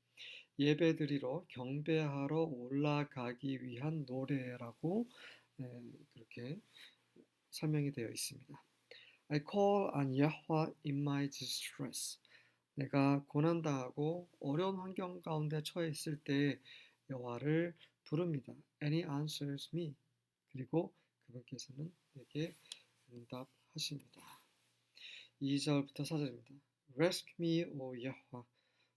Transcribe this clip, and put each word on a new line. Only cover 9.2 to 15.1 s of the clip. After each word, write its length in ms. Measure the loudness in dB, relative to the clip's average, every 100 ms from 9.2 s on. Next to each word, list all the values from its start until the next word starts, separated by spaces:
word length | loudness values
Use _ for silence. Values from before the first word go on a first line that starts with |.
| -2
I 120 | -2 2
call 440 | 4 6 6 4
on 260 | 2 2 4
Yahweh 540 | 4 4 0 2 2 -2
in 180 | -2 0
my 280 | 0 0 0
distress. 880 | -4 -4 -4 -6 -6 -6 -4 -4 -8 _ -20 _ _ _
내가 500 | -6 0 4 4 4 2
고난당하고 1000 | 4 4 4 2 0 -2 -2 -2 -2 -8 _
어려운 380 | -2 0 0 0
환경 440 | -6 -6 -6